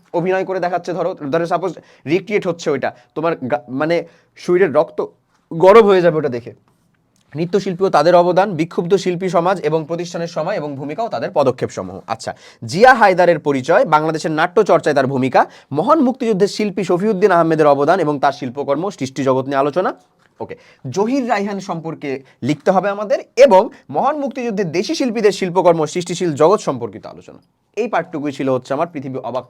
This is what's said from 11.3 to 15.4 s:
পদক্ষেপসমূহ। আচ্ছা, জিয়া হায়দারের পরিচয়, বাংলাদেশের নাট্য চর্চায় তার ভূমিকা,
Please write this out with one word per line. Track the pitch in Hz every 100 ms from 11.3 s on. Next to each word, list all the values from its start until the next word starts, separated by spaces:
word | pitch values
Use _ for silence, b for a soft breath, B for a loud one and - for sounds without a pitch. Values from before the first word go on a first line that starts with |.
| 156
পদক্ষেপসমূহ। | 131 120 113 - 92 92 -
আচ্ছা, | 113 - - B B 117
জিয়া | 156 254
হায়দারের | 247 208 180 175 156
পরিচয়, | 147 139 135 190 240 151
বাংলাদেশের | 156 156 170 156
নাট্য | 175 - 190
চর্চায় | 165 160 143
তার | 131
ভূমিকা, | 135 131 185